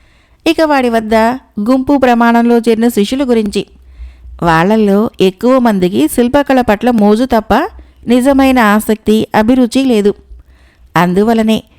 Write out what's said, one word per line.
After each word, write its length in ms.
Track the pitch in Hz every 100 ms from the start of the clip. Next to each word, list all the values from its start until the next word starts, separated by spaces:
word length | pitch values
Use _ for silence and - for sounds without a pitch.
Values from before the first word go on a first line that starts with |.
| _ _ _ _ 330
ఇక 120 | 330
వాడి 280 | 311 277 247
వద్ద 260 | 226 220 226 226 254 - -
గుంపు 380 | 208 269 262 285
ప్రమాణంలో 600 | 254 233 233 233 233 240
చేరిన 300 | 226 226 240
శిష్యుల 420 | 226 202 262 269
గురించి, 360 | 233 208 202 - - - - - - - -
వాళ్ళల్లో 680 | 170 160 180 220 208 196 226 -
ఎక్కువ 380 | 190 185 240 262
మందికి 480 | 233 202 180 214 302
శిల్పకళ 540 | - 240 285 277 262
పట్ల 300 | 247 202 240
మోజు 340 | 233 202 214 262
తప్ప 280 | 226 - 214 359 - - _ -
నిజమైన 520 | 247 254 269 269 254
ఆసక్తి, 680 | 214 214 214 214 - 214 - -
అభిరుచి 500 | 220 262 240 262 269
లేదు. 280 | 220 202 - - - - _ _ _ _ 160
అందువలనే 680 | 175 180 214 226 220 220 -